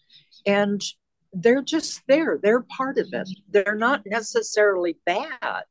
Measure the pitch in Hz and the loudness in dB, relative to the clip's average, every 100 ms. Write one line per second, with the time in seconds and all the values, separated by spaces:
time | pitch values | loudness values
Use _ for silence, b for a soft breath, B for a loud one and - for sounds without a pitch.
0 | b b b b 202 202 202 202 - - | b b b b 0 2 2 -2 -6 -12
1 | _ _ _ 185 226 269 277 320 - - | _ _ _ 0 4 4 2 -4 -4 -10
2 | - 285 302 151 202 240 - - 269 262 | 2 2 2 0 2 2 -2 -6 -2 -2
3 | 196 120 190 190 _ 202 196 214 233 277 | -2 -6 -8 -12 _ 0 2 0 0 0
4 | 202 226 214 233 214 214 208 190 175 165 | -2 -6 -2 -4 -2 2 2 2 -2 -2
5 | - 208 311 254 147 92 - | -2 -2 -4 -8 -6 -6 -10